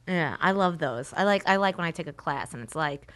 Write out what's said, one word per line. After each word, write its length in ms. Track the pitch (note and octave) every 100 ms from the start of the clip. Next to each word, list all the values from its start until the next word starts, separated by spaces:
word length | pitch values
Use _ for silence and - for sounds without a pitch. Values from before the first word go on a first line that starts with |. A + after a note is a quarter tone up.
| -
Yeah, 260 | F3+ C#3+ -
I 100 | F3+
love 280 | G3 F#3 E3
those. 340 | C#3 A#2 C#3 -
I 80 |
like, 240 | G3+ G3 -
I 80 | G3
like 220 | G3 F#3
when 100 | E3
I 40 |
take 160 | D#3+ D3
a 60 |
class 400 | - D#3+ C#3 -
and 80 | A#2+
it's, 140 | - D#3
like, 360 | D3 C#3+ -